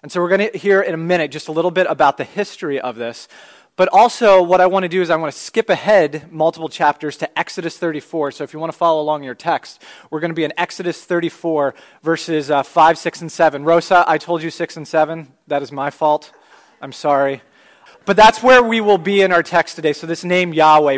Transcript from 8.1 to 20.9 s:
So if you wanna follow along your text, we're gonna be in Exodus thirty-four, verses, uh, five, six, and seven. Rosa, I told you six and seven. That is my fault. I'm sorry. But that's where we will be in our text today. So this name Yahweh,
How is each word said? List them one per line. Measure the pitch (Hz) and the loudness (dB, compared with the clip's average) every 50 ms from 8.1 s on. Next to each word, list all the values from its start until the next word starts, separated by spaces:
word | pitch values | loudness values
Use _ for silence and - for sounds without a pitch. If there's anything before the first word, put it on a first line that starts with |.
| - 165 151 143 | -6 -4 -4 -4
So | 131 - 151 | -6 -8 -12
if | 135 | -12
you | - 156 | -12 -10
wanna | 160 165 156 | -10 -10 -6
follow | - 175 170 165 156 | -2 0 0 0 0
along | 151 151 151 151 143 | 0 -2 -4 -6 -6
your | 131 123 | -12 -14
text, | - - 165 160 135 - - - _ - - - - - - | -10 -6 -4 -4 -4 -4 -10 -20 _ -20 -20 -20 -20 -18 -12
we're | - 156 | -10 -8
gonna | 156 170 165 | -6 -6 -4
be | 160 160 | -4 -4
in | 147 - - | -4 -4 -6
Exodus | 175 170 - - 190 175 160 - - | -6 -6 -6 -8 -8 -8 -8 -8 -6
thirty-four, | - 180 170 170 170 - - - 170 160 151 143 139 - - - - _ _ | -4 -4 -4 -4 -4 -8 -8 -8 -4 -4 -2 -2 -4 -4 -8 -18 -20 _ _
verses, | - 156 165 160 - - 165 156 147 131 | -4 -4 -4 -4 -4 -4 -4 -4 -2 -2
uh, | 151 139 131 | -2 -2 -2
five, | - - 170 160 160 165 156 | -2 2 4 4 4 4 2
six, | - 175 - - | -2 -8 -8 -8
and | 175 160 | -12 -10
seven. | - - 170 160 139 143 143 | -2 0 0 0 0 0 0
Rosa, | 156 170 170 165 - 190 175 175 | 2 2 2 2 2 2 2 2
I | - 160 156 | 2 0 -4
told | - - 170 165 156 | -2 -4 -6 -6 -6
you | 165 | -8
six | - - 170 - - | -8 -8 -8 -10 -10
and | 165 151 | -12 -12
seven. | - - 160 156 151 165 165 156 131 _ _ _ - | -4 -2 -2 0 -2 -2 -10 -14 -18 _ _ _ -6
That | 147 143 139 | -6 -6 -6
is | 120 | -6
my | 143 139 135 143 | -10 -8 -8 -8
fault. | - - 160 151 151 156 - - _ _ _ _ _ _ _ _ _ _ | -6 -2 0 0 0 0 -4 -8 _ _ _ _ _ _ _ _ _ _
I'm | - 139 | -18 -18
sorry. | 131 - - 151 143 139 139 139 139 131 _ _ _ _ _ _ _ _ _ _ - _ _ | -14 -8 -4 -2 0 0 0 -2 -4 -6 _ _ _ _ _ _ _ _ _ _ -20 _ _
But | - 196 180 | -2 4 6
that's | 214 220 226 - - | 6 6 6 4 4
where | 247 254 254 | 6 6 6
we | 247 226 226 226 | 6 4 0 0
will | 214 208 208 180 | 2 2 2 2
be | 160 180 202 196 | 2 0 2 2
in | 196 190 | 2 4
our | 185 170 160 | 2 2 0
text | - - 175 - - - - | 2 0 0 0 0 -4 -4
today. | 156 156 143 | -2 -2 -2
So | - - | -2 -4
this | 160 170 - - | -8 -8 -6 -4
name | 180 180 180 180 175 160 | -2 0 0 0 0 2
Yahweh, | 156 156 156 156 151 156 147 | 4 6 6 6 6 6 4